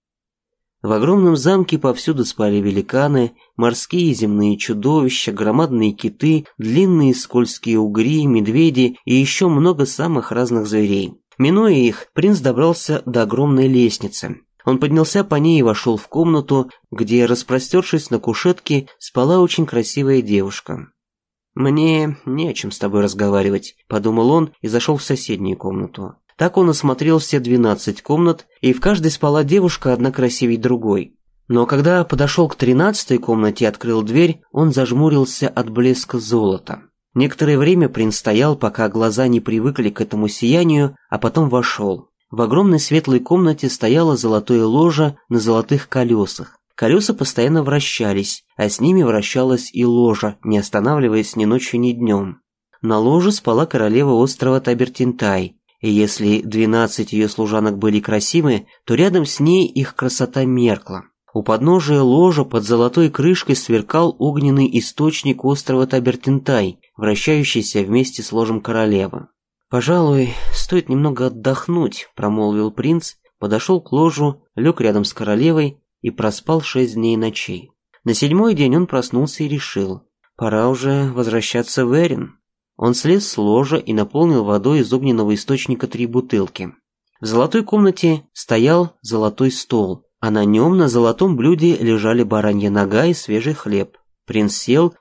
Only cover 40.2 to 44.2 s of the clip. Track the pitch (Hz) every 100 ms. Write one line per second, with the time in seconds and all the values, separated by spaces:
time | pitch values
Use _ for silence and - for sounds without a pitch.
40.2 | 107 - 117 165 170 147 139 - - -
41.2 | 113 160 147 123 120 - 101 90 - _
42.2 | - 110 113 151 202 156 - 156 143 127
43.2 | - 175 170 151 131 - 113 151 165 123